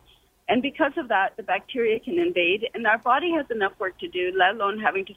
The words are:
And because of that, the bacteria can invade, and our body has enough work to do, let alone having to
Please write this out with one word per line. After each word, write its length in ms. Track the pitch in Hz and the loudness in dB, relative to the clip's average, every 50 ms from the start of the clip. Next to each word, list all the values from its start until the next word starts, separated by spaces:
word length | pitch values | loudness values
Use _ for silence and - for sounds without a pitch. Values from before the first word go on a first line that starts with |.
| _ _ - _ _ _ _ _ - - | _ _ -20 _ _ _ _ _ -2 0
And 140 | 240 254 | 0 0
because 300 | 240 277 269 - 320 294 277 | 0 -2 -2 0 -2 0 0
of 120 | 339 294 226 | -4 -4 0
that, 280 | 214 190 196 - - | 0 0 0 0 -4
the 60 | - | -8
bacteria 560 | 196 202 185 202 - - - 254 233 220 220 226 | -4 -4 -4 -4 -4 -6 -4 -2 0 0 0 -2
can 220 | - 254 175 175 | -2 -2 0 0
invade, 480 | 170 175 175 180 175 170 190 214 226 - | 0 2 2 2 2 2 2 0 -2 -6
and 140 | - 226 233 | -6 -2 2
our 120 | 214 220 226 | 2 2 2
body 340 | - 247 247 285 349 349 | 2 2 2 2 2 0
has 140 | 330 311 277 - | 0 -2 -2 -2
enough 220 | 233 220 196 196 - - | -2 -2 -2 -2 -2 -4
work 180 | - 185 180 - | -6 -6 -6 -8
to 100 | 190 170 | -10 -6
do, 240 | - 180 180 180 185 190 | -4 -2 -2 0 2 4
let 160 | 180 185 214 | 4 4 4
alone 240 | 226 202 202 208 214 | 2 -2 -2 -2 0
having 280 | 214 147 165 196 190 | 0 0 0 0 -6
to 80 | - 202 | -6 -8